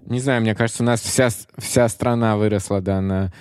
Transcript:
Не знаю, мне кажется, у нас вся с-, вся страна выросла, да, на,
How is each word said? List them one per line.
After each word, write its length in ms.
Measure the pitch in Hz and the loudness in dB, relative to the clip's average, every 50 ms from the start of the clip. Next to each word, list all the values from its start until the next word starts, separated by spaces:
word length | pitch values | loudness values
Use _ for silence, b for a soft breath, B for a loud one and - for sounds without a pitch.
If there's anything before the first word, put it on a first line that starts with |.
| - | -10
Не 160 | - 120 127 | -6 -6 -2
знаю, 220 | 131 139 127 117 | 0 0 0 2
мне 120 | 113 110 104 | 2 0 2
кажется, 280 | - 117 113 - - | 0 0 -2 0 0
у 40 | 117 | 0
нас 140 | 120 120 110 | 2 2 0
вся 300 | - - - - 127 120 | -2 -2 0 2 2 2
с-, 180 | - - - - _ | 0 -4 -10 -16 _
вся 320 | - - - - 127 120 113 | -14 -10 -2 2 2 2 2
страна 480 | - - 120 123 120 117 117 110 107 | 2 -2 -2 -2 0 2 2 2 2
выросла, 460 | 104 107 104 104 101 - - 101 98 | 2 2 0 0 -2 -2 -2 -4 -2
да, 180 | 90 98 95 95 | 0 -2 -2 -2
на, 320 | 95 95 95 95 98 92 B B | -2 -2 -2 -2 -2 -4 B B